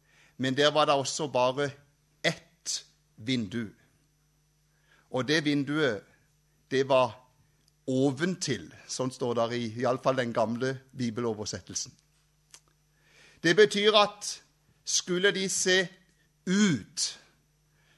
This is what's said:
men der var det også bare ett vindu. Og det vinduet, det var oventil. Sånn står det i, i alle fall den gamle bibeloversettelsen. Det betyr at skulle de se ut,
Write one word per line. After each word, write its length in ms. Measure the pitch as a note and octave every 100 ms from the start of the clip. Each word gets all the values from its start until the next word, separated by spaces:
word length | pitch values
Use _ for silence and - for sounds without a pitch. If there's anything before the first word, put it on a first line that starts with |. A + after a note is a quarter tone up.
| _ _ _ -
men 200 | C3 C3
der 160 | D3
var 160 | D3+ D3+
det 80 | C#3
også 320 | C3 - D3+
bare 360 | B2+ B2 C3 C#3+ - _ _ _ _
ett 600 | E3 - - _ - - - _ _ -
vindu. 520 | A2+ B2+ G2+ A2+ G#2 - _ _ _ _ _ _ _ _ _ _ _ _ _
Og 160 | B2+ B2
det 160 | D#3+ D3
vinduet, 600 | C#3+ C3+ D3 C#3+ G2+ - _ _ _ _ _ -
det 140 | C3 C3
var 260 | C3 A#2+ - _ _ _ _ _ _ -
oventil. 760 | C3 C#3 C3 F3 F3+ - G#2+ - - -
Sånn 240 | - B2+
står 260 | - B2+ A#2
det 80 | A#2 A#2+
i, 60 | A#2 A2+
i 60 | B2
alle 120 | B2+
fall 160 | C3 C3
den 140 | A#2+
gamle 420 | A#2 A2 A#2 C3 C3 -
bibeloversettelsen. 1000 | - A#2+ A2 A#2+ G#2 G#2 G2 - F#2+ - - _ _ _ _ _ - _ _ _ _ _ _ - _
Det 160 | D#3+ F3
betyr 400 | G#3 G3+ G#3 G#3
at 380 | G3+ - - - _ _ _ _
skulle 480 | - - - F3+ G3
de 140 | F#3 F#3+
se 380 | - F#3 F#3 F3+ - _ _ _ _ -
ut, 760 | F#3+ G#3 B2+ F2+ - - - - _ _ _ _ _ _